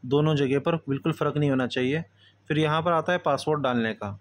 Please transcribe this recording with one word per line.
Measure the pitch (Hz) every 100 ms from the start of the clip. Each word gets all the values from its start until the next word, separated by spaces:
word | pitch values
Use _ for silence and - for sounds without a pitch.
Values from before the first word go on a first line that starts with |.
दोनों | 127 143 151 147
जगह | 139 139
पर | 139 165
बिल्कुल | - 139 165
फ़र्क | 151 147 143
नहीं | 147
होना | 131 127
चाहिए। | 131 127 151 170 _ - _ _
फिर | 151
यहाँ | 156 156
पर | 165
आता | 165 156
है | 180
पासवर्ड | 170 139 - 151
डालने | 135 123 113
का। | 107 104 101